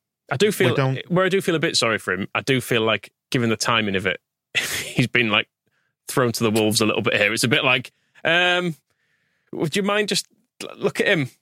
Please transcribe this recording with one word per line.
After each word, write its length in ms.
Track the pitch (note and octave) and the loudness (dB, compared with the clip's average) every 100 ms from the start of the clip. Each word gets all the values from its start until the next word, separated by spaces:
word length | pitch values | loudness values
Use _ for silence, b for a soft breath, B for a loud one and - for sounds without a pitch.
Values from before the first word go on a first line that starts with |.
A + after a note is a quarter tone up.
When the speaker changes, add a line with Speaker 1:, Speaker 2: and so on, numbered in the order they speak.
| _ _ - | _ _ -8
Speaker 1:
I 60 | C#3 | 0
do 120 | G#3 | 0
feel, 160 | - F3+ | 2 2
Speaker 2:
We 60 | C#3 | 2
don't 340 | C3+ C3 - | 0 -2 -2
Speaker 1:
where 140 | F3 F#3 | 0 2
I 40 | |
do 120 | G3 | 0
feel 140 | F#3 D#3+ | 0 0
a 40 | |
bit 160 | D#3+ - | 0 0
sorry 220 | A#2 G#2+ | 0 -2
for 160 | - | -2
him, 160 | F#2 G#2+ | -4 -4
I 60 | A2+ | -4
do 200 | G#2+ C3 | 0 -2
feel 200 | - A#2+ | 0 0
like, 280 | A2 G#2+ - _ - | 2 -2 -4 _ -6
given 200 | C3 A#2 | -2 0
the 80 | A2 | 0
timing 400 | - A2+ G#2+ F#2+ | 0 0 2 0
of 80 | F#2+ | -2
it, 160 | - _ _ | -6 _ _
<laughs> 200 | _ - | _ -6
he's 500 | - - - - B2 | -4 -6 -6 -2 0
been, 220 | A#2+ A2+ | 0 0
like, 200 | G#2 - _ _ _ _ _ - | 0 -2 _ _ _ _ _ -6
thrown 240 | - A#2+ | 0 0
to 100 | A2+ | 0
the 80 | A#2 | 0
wolves 280 | A2 G#2+ A2 | 2 2 2
a 60 | G#2+ | 2
little 160 | - | 0
bit 140 | G#2 G#2+ | 0 2
here. 180 | G#2 | 2
It's 100 | A2+ | 2
a 60 | B2 | 0
bit 160 | D3 C3+ | 2 2
like, 260 | C3 - b b b | 0 -2 b b b
um, 520 | - E3+ F3+ F3+ F3+ D#3 _ _ _ _ _ _ - | 0 2 2 0 -2 -6 _ _ _ _ _ _ -12
"Would 220 | - E3 G3 | -4 -4 -2
you 80 | |
mind 240 | G3+ G#3 G#3 | 0 0 0
just 180 | F#3 - _ _ - | -2 -4 _ _ -16
l-, 120 | - - | -16 -6
look 220 | F3+ - | -4 -2
at 60 | - | 0
him?" 220 | F3+ B2+ _ | 0 -2 _